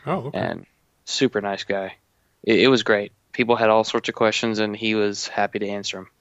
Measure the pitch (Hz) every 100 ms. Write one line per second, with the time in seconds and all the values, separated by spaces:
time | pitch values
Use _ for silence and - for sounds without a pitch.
0 | - 170 120 - 92 85 - _ _ _
1 | - - 131 107 101 98 - 98 95 -
2 | _ _ _ _ - 110 120 127 104 107
3 | 101 _ _ - 117 117 110 110 110 120
4 | - - 113 107 117 107 107 104 113 110
5 | 104 101 - - 101 107 101 101 101 98
6 | 92 _